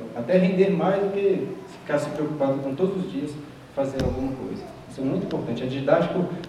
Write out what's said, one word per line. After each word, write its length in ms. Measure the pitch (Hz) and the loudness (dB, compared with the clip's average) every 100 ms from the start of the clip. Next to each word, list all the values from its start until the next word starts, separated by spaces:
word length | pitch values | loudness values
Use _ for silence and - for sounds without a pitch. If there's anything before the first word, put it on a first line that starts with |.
| - | -6
Até 240 | - 123 185 | -8 2 4
render 340 | 180 185 185 | 6 6 4
mais 300 | 165 175 202 | 4 4 2
do 120 | 196 | 2
que 340 | 202 196 156 - - - | 2 2 2 0 -6 -12
se 100 | - | -16
ficar 220 | - 147 | -2 0
se 100 | - | 0
preocupado 500 | 156 147 151 139 135 | -2 -2 0 2 2
com 160 | 135 135 | 0 0
todos 300 | 185 190 - | 0 2 -2
os 40 | |
dias 220 | 139 147 - - - - | -4 -6 -8 -12 -16 -10
fazer 300 | - 135 131 | -2 -2 0
alguma 320 | - 131 269 - | -2 0 -4 -4
coisa. 260 | - - - - - | -6 -8 -10 -14 -14
Isso 100 | 131 | -4
é 40 | 135 | 0
muito 200 | 185 - | 0 -2
importante. 380 | - - 120 | -4 -2 -4
É 20 | 127 | -2
didático, 600 | 135 143 165 175 180 175 - | -2 4 4 4 0 -2 -4